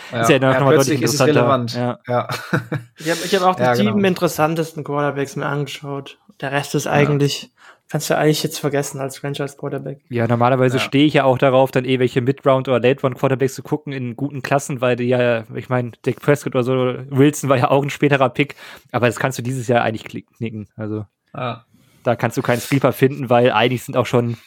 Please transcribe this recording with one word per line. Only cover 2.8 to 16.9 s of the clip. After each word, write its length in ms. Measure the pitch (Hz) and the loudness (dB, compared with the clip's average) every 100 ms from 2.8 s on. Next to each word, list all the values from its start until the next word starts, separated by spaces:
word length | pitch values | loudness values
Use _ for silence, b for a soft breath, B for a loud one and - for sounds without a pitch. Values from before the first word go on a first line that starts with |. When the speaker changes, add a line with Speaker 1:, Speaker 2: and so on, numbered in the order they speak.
| - _ | -10 _
Speaker 3:
Ich 100 | 160 | -4
hab, 160 | 165 180 | -4 0
ich 100 | 196 | 2
hab 60 | |
auch 120 | 185 180 | 2 2
die 80 | |
Speaker 1:
Ja, 120 | 123 120 | 2 2
Speaker 3:
sieben 200 | 208 208 | 2 2
Speaker 1:
genau. 120 | 190 | 2
Speaker 3:
interessantesten 760 | 180 175 - 156 165 156 156 143 | 2 -2 0 0 0 -4 -6 -6
Quarterbacks 500 | 143 143 139 135 143 | -2 -2 -2 -6 -4
mir 100 | 147 | -4
angeschaut. 760 | 143 139 - 143 139 135 - _ - | -4 -6 -8 -10 -10 -12 -20 _ -12
Der 120 | 139 | -4
Rest 220 | 139 - 147 | -4 -2 -4
ist 100 | 147 | 0
Speaker 1:
Ja. 60 | |
Speaker 3:
eigentlich 600 | 147 143 143 143 - - b b b _ | 2 4 4 2 0 -12 b b b _
kannst 200 | 151 - | -8 -2
du 80 | 160 | 0
eigentlich 260 | 151 151 | 2 2
jetzt 160 | 151 - | -2 -4
vergessen 400 | 147 139 143 135 | -4 -4 -4 -8
als 180 | 135 - | -10 -8
Franchise-Quarterback. 840 | 143 143 139 - 139 139 143 143 _ | -10 -6 -8 -8 -10 -8 -10 -14 _
Speaker 2:
Ja, 180 | 120 117 | -2 0
normalerweise 500 | 117 120 131 127 127 | 4 4 4 2 2
Speaker 1:
Ja. 60 | |
Speaker 2:
stehe 220 | - 135 147 | 0 2 4
ich 80 | 143 | 4
ja 80 | |
auch 140 | 135 123 | 2 4
darauf, 340 | 139 127 131 | 4 4 4
dann 140 | 131 127 | 0 0
eh 140 | 131 | 0
welche 220 | 127 131 | 2 0
Mid-Round- 460 | 123 135 135 131 131 | -2 0 2 2 2
oder 120 | 120 | 2
Late-Round-Quarterbacks 760 | 120 135 135 123 135 127 131 - | 2 2 -2 -2 -2 0 -2 -4
zu 80 | |
gucken 300 | - 151 147 | -6 -6 -6
in 220 | 135 123 117 | -8 -8 -6
guten 260 | 139 143 | -8 -8
Klassen, 380 | - 143 - 131 | -2 -2 -2 -4
weil 140 | 123 120 | -2 -2
die 100 | 120 | 0
ja, 380 | 123 123 113 110 120 | 0 0 -2 -4 -14
ich 140 | 117 | -6
mein, 240 | 127 120 - | -4 -4 -6
Dak 180 | 131 120 | -6 -4
Prescott 320 | - 143 127 127 | 0 0 0 -2
oder 80 | |
so, 100 | 120 131 127 | 0 0 -2